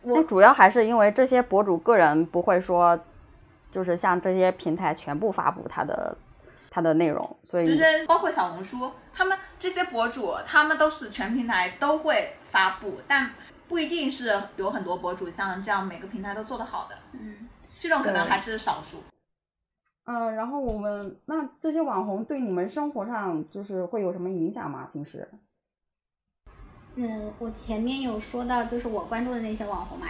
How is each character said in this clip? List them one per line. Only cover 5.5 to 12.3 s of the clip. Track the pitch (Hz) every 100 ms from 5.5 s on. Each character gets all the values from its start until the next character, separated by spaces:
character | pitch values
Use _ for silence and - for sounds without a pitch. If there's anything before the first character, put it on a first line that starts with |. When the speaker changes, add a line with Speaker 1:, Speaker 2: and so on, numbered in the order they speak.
Speaker 2:
布 | - -
他 | -
的， | - - 50 - - - - - -
他 | -
的 | 165
内 | 156 165
容， | - - -
所 | _ 180
以 | 170
Speaker 3:
之 | 302
前 | 320 311 320
包 | 330
括 | 311
小 | - 180
红 | 180
书， | 190 247 254 - -
他 | -
们 | 370 381 - -
这 | 359
些 | 359
博 | 359 233 233
主， | 254 202 - -
他 | 302
们 | 302 311
都 | 311
是 | 302 220
全 | 202 202
平 | 247 233
台 | 190 180 -
都 | 285 311
会 | 311 240 -